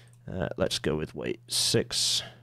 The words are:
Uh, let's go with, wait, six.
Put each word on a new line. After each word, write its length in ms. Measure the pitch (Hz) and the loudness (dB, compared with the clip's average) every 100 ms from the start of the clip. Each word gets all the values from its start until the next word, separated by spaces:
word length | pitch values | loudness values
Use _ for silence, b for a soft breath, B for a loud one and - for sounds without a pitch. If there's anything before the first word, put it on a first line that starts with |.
| B B - | B B -8
Uh, 220 | 92 - - | -2 -2 0
let's 220 | - - | 0 2
go 180 | - 76 | 0 0
with, 180 | 76 | -2
wait, 240 | - 60 - - | -4 -6 -6 -4
six. 720 | - - 117 - - - - B B | 0 4 2 2 0 2 0 B B